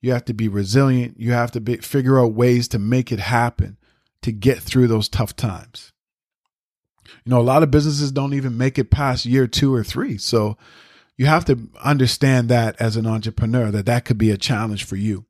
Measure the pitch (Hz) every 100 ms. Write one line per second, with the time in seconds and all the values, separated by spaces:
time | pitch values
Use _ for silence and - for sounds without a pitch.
0 | 123 123 - 113 113 101 98 117 139 127
1 | 120 - 113 120 120 120 110 120 - 143
2 | 131 135 120 110 123 123 120 113 101 127
3 | 123 110 95 120 120 - 98 101 _ _
4 | _ _ - 110 127 127 - 131 123 113
5 | 104 - 110 - 117 90 85 - - _
6 | _ _ _ _ _ _ _ _ _ _
7 | _ - - 127 120 135 156 143 151 143
8 | 143 135 139 139 131 117 131 131 127 139
9 | 143 127 120 127 127 - 139 127 107 -
10 | 262 107 - 117 107 107 _ - _ _
11 | _ _ 131 156 170 127 110 - - 143
12 | 127 - 135 131 117 120 113 - 113 110
13 | 110 110 110 - 110 123 113 104 98 120
14 | - 107 110 101 - 117 110 104 - 95
15 | 107 98 107